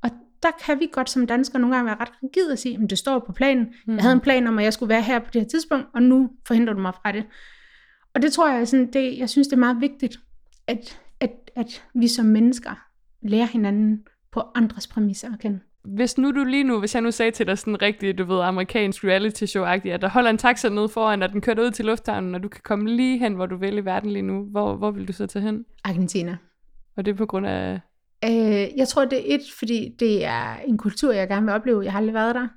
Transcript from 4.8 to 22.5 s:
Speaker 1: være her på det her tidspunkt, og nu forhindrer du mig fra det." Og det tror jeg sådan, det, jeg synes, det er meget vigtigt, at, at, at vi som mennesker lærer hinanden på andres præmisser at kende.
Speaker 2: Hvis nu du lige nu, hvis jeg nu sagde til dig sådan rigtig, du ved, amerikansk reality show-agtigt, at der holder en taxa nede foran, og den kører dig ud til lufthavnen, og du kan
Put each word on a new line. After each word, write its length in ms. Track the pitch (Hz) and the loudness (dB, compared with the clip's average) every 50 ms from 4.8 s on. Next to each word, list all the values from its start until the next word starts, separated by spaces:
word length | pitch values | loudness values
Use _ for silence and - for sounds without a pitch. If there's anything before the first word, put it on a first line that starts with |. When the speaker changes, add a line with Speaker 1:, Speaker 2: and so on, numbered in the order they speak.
| 247 214 | 0 0
Speaker 1:
være 120 | 220 226 | 2 2
her 180 | 226 208 262 240 | 2 2 0 -2
på 100 | 226 - - | -2 -2 -2
det 80 | 233 | -2
her 60 | 214 226 | -2 0
tidspunkt, 400 | - 330 320 - 311 269 269 - _ | -2 -4 -2 0 -2 -2 -2 -4 _
og 100 | 233 240 | 4 6
nu 260 | 254 262 262 269 247 - - - - | 6 8 6 4 2 -2 -10 -6 0
forhindrer 260 | 240 226 233 226 208 | 2 2 4 2 0
du 60 | 196 | -2
mig 120 | 190 185 185 - | -2 -4 -6 -4
fra 100 | - 208 | -4 -4
det." 120 | 196 208 214 214 - - - - - - - - _ _ _ _ _ _ _ _ _ | -4 -4 -6 -8 -12 -20 -20 -20 -20 -20 -20 -20 _ _ _ _ _ _ _ _ _
Og 60 | - | 0
det 120 | 233 302 294 | 0 2 2
tror 160 | - 339 311 | 4 2 2
jeg 180 | 269 240 233 233 | 4 2 0 2
sådan, 260 | 262 262 254 240 247 | 4 4 4 4 2
det, 240 | 269 269 254 247 - | 0 0 0 -2 -4
jeg 120 | 254 226 | -6 0
synes, 180 | - 285 277 277 | 2 2 2 4
det 60 | 285 | 4
er 60 | 247 | 4
meget 220 | 247 240 247 233 | 4 4 2 0
vigtigt, 380 | 247 285 277 - - 240 - - - _ - - _ _ _ - _ - | 0 -2 -2 -2 -6 -6 -6 -8 -20 _ -20 -20 _ _ _ -16 _ -8
at, 320 | 233 226 - - - - _ - - - | -8 -6 -8 -14 -20 -20 _ -20 -8 -4
at, 120 | - 233 - - - - _ | -4 -4 -4 -6 -20 -14 _
at 280 | 240 233 233 - - - - _ | -6 -6 -6 -8 -20 -20 -6 _
vi 120 | 240 233 233 | 2 2 2
som 180 | 233 - 233 | 2 4 4
mennesker 460 | 214 214 214 233 240 254 240 - - - - - _ _ _ _ _ _ _ | 6 6 6 6 4 4 2 -4 -12 -14 -14 -16 _ _ _ _ _ _ _
lærer 240 | - 214 202 220 233 | -4 0 2 2 2
hinanden 600 | 233 233 233 208 202 202 208 214 214 214 214 214 _ _ _ _ _ | 2 0 0 0 2 2 2 4 2 2 0 -4 _ _ _ _ _
på 120 | - 240 - - - | -6 -6 -6 -4 0
andres 320 | 240 226 220 - 202 - - | 0 2 2 0 -6 -14 -8
præmisser 460 | - - 214 208 196 - - 233 226 | -4 -2 0 0 -2 -4 -8 -12 -12
at 60 | 208 | -6
kende. 200 | - 220 202 185 - _ _ _ _ | -4 -4 -4 -4 -8 _ _ _ _
Speaker 2:
Hvis 340 | 202 196 202 247 240 - - | -10 -2 -2 -2 0 0 0
nu 140 | 254 277 | 0 2
du 120 | 269 269 277 | 2 0 0
lige 200 | 254 254 277 285 | 0 2 2 2
nu, 160 | 262 247 220 | 2 2 0
hvis 160 | 196 208 - | -2 -2 -2
jeg 60 | 247 | 0
nu 100 | 226 233 | 0 0
sagde 200 | 226 - 233 226 | 0 0 0 0
til 160 | 226 - 233 175 | 0 0 -2 -2
dig 100 | 190 196 | -2 -2
sådan 240 | - 220 208 202 | -2 -4 -2 0
rigtig, 360 | - 208 208 208 - 196 190 180 | 0 -2 -2 -2 -2 -4 -2 -2
du 60 | 185 | -2
ved, 160 | 175 185 185 | 0 0 0
amerikansk 600 | 180 180 185 185 190 185 - 233 208 196 190 - - | 0 0 0 -2 -4 -2 0 0 0 0 -2 -2 0
reality 400 | 190 185 190 202 220 214 - - | 2 2 2 2 0 -2 -2 -6
show-agtigt, 500 | 196 - 196 185 175 180 190 185 190 175 | -4 -2 -2 0 0 0 -2 -2 -4 -4
at 80 | 175 | -2
der 80 | 185 190 | -2 0
holder 200 | 185 247 247 233 | 2 4 4 4
en 80 | 220 220 | 2 4
taxa 320 | - 254 247 - - 226 | 2 2 2 2 0 -2
nede 200 | 202 208 208 214 | 0 0 -2 -2
foran, 340 | 214 233 220 220 208 196 196 | -2 0 0 0 2 0 0
og 60 | 185 202 | -2 -2
den 80 | 208 | -2
kører 140 | 196 - 226 | 0 0 0
dig 100 | 214 226 | 2 2
ud 60 | 240 | 0
til 140 | 214 - 226 | 0 -2 -2
lufthavnen, 500 | 214 220 220 - - 214 202 185 185 180 | -2 -2 -2 -2 -6 -4 -4 -4 -4 -6
og 80 | 180 185 | -6 -8
du 40 | |
kan 140 | 202 | -10